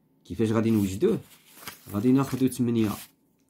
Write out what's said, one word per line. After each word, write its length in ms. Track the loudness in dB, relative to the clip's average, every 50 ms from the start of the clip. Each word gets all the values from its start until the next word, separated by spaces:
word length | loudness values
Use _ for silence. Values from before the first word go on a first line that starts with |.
| _ _ _ _ _
كيفاش 280 | -12 -4 -2 0 0 2
غادي 180 | 2 2 2
نوجدوه؟ 480 | 2 2 2 0 0 0 0 0 0 -2 -4 -10 -20 -20 _ -20 -20 -20 -20 -20 -20 -18 -14 -8 -6
غادي 200 | -2 2 2 4
ناخدو 340 | 2 2 0 -2 -2 -2
تمنية 440 | -2 0 -2 -2 0 0 2 0 0 -2 -4 -10 -18 _ _ _ _ _ _ _ _